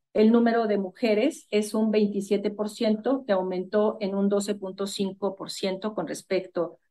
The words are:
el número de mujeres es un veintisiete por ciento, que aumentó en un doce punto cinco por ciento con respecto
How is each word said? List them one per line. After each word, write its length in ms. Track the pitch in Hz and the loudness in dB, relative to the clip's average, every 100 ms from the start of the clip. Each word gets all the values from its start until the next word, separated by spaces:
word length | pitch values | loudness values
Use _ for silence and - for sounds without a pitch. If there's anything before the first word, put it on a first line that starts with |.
| _ | _
el 180 | - 220 | 4 6
número 340 | 233 233 233 220 | 6 4 2 2
de 120 | 202 | 0
mujeres 680 | 190 - 233 208 277 - - | -2 -2 0 2 2 -2 -2
es 220 | 214 214 | -2 0
un 180 | 220 220 | 0 2
veintisiete 580 | 214 202 202 196 202 208 | 2 2 0 -2 -2 -2
por 200 | 202 214 | -4 -6
ciento, 520 | - 220 214 240 269 | -2 0 0 0 -2
que 100 | - | 0
aumentó 640 | 190 185 185 190 214 214 - | 0 0 -4 -2 0 0 0
en 160 | 190 196 | -4 0
un 120 | 202 | 2
doce 280 | 202 202 202 | 2 0 -4
punto 320 | 190 190 196 | -8 -6 -6
cinco 480 | - 196 190 202 196 | -4 -4 -2 -6 -6
por 160 | - | -10
ciento 420 | - 196 190 214 | -6 -4 -4 -6
con 140 | 214 160 | -6 -6
respecto 720 | - - 190 185 - 165 - _ | -8 -4 -4 -2 -4 -4 -6 _